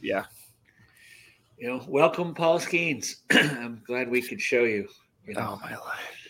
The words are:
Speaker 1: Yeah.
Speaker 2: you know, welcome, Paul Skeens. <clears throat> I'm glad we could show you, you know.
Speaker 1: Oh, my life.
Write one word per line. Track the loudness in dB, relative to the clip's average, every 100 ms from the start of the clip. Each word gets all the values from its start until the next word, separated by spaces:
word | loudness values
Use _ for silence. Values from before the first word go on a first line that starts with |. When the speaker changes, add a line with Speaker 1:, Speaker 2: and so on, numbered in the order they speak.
Speaker 1:
Yeah. | -4 -2 -4 -12 -20 _ _ _ _ _ -20 -20 -20 _ _ -10
Speaker 2:
you | -6
know, | -6 0
welcome, | 4 6 4 -4
Paul | 0 2 2
Skeens. | 2 0 0 -2 -6 -8
<clears throat> | 4
I'm | 4 4 0 -6 -10 -6
glad | -4 0
we | 0
could | -2 -4
show | 0 4
you, | 4 2 -4 -12 _ _ -10
you | -6
know. | -6
Speaker 1:
Oh, | -6
my | -10 -12
life. | -10 -10 -10 -14 -6